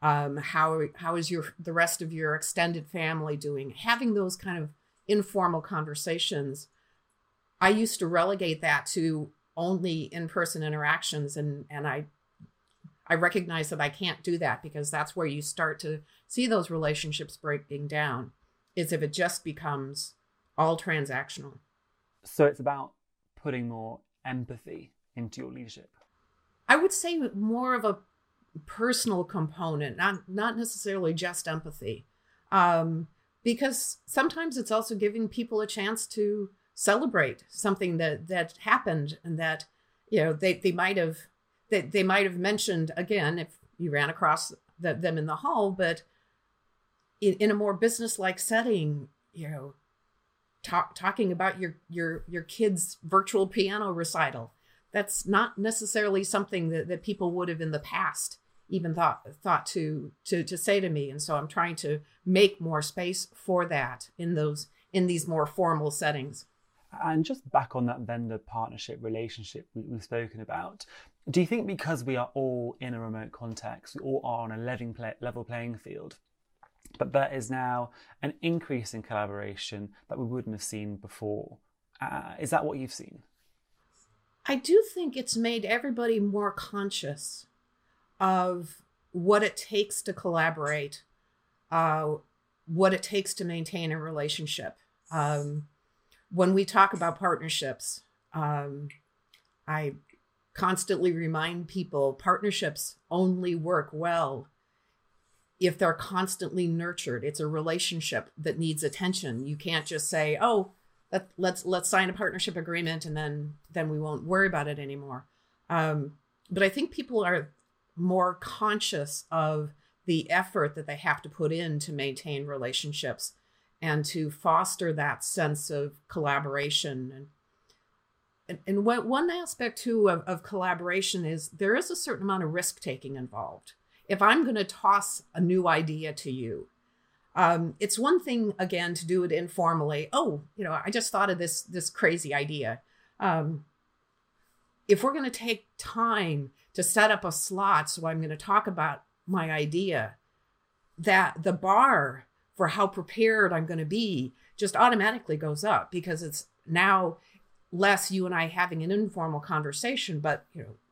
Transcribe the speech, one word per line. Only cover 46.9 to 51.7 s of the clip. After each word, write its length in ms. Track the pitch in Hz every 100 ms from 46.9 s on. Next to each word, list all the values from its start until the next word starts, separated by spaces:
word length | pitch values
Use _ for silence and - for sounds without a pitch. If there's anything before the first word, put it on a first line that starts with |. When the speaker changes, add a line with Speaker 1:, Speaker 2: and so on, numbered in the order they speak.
| _ _ -
Speaker 1:
in, 140 | 208
in 160 | 185 214
a 40 |
more 180 | 208 208
business-like 640 | 190 226 226 226 - 185 185
setting, 720 | - 226 240 202 151 147 - _ _
you 160 | 165 151
know, 260 | 147 139 135 _ _ _ _ _ _ _ _
talk, 320 | - 175 -
talking 360 | - 185 202 196
about 300 | 175 190 180
your, 160 | 180